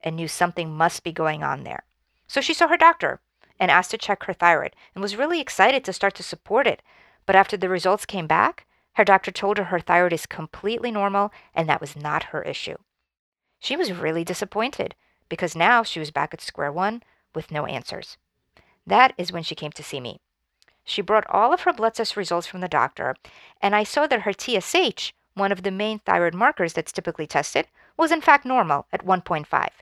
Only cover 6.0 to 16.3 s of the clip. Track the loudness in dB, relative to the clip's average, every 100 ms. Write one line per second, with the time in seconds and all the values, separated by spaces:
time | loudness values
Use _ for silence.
6 | -2 -2 -10 -14 -2 0 2 -2 _ _
7 | _ _ 4 4 4 0 -2 0 2 0
8 | -2 -6 0 2 2 -2 _ _ _ 4
9 | 8 6 4 -4 -2 -2 -2 -2 2 4
10 | 4 0 -6 -12 -12 -8 -6 -4 -4 -2
11 | 0 0 -2 -6 _ -2 0 -2 -4 -10
12 | -6 -6 -6 -8 -8 -8 -10 -14 _ _
13 | _ _ _ _ _ _ -6 -2 -2 -2
14 | -4 -2 -4 -6 -6 -4 -4 -4 -8 -10
15 | _ _ _ -6 -4 2 4 4 2 -6
16 | -6 -4 -6